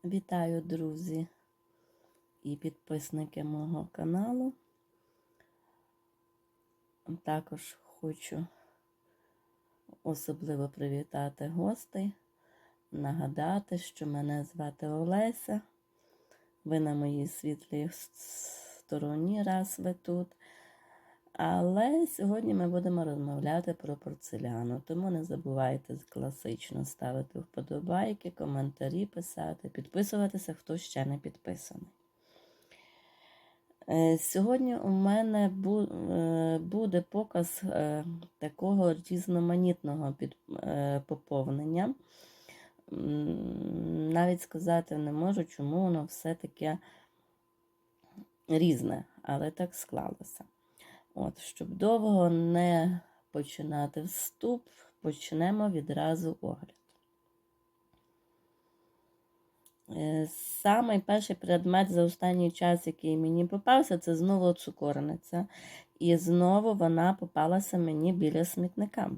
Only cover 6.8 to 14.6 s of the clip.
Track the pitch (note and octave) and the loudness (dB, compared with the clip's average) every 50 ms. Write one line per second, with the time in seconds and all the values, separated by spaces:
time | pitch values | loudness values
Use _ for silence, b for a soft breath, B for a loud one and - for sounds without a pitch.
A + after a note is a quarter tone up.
6.8 | _ _ _ _ _ - E3 E3+ _ - D#3 D#3 D#3+ - - E3+ - - - _ | _ _ _ _ _ -10 -10 -8 _ -4 -4 -4 -4 -8 -14 -14 -14 -18 -20 _
7.8 | _ - - _ - D#3+ D#3 - - - - D#3 E3+ E3+ b b b b b b | _ -20 -16 _ -8 -8 -8 -8 -12 -10 -8 -8 -8 -8 b b b b b b
8.8 | b b b _ _ _ _ _ _ _ _ _ _ _ _ _ _ _ _ _ | b b b _ _ _ _ _ _ _ _ _ _ _ _ _ _ _ _ _
9.8 | _ - - _ _ - D#3 C#3+ - - D3+ D3 - D#3 D3+ C#3 C#3+ C#3 C#3 - | _ -20 -20 _ _ -6 -6 -6 -6 -8 -8 -8 -6 -6 -4 -4 -4 -4 -4 -6
10.8 | C#3+ C#3+ C#3 C#3+ D3+ _ - C#3+ C#3+ C#3+ C#3+ - - D#3 E3 E3+ F3 G3+ A3+ - | -4 -2 -2 -4 -4 _ -6 -4 -4 -6 -6 -8 -8 -6 -4 -2 -2 -2 -2 -4
11.8 | - _ - G3 F#3+ G3+ G3 _ _ _ b b b b b b b b b b | -10 _ -8 -4 -4 -4 -6 _ _ _ b b b b b b b b b b
12.8 | _ _ - D3 C#3+ C#3 C#3 E3 C#3+ C#3 D3 - D3+ E3+ F#3+ G3+ G3+ - F3+ E3+ | _ _ -8 -6 -4 -2 -2 -2 -4 -4 -2 -2 -2 0 0 -2 -2 -4 -6 -6
13.8 | F3 - - - D#3 D3+ D3 C#3+ D3 D3 D3 D3 C#3+ C#3+ - E3+ | -6 -10 -12 -10 -8 -6 -4 -4 -2 -2 -2 -4 -4 -8 -8 -8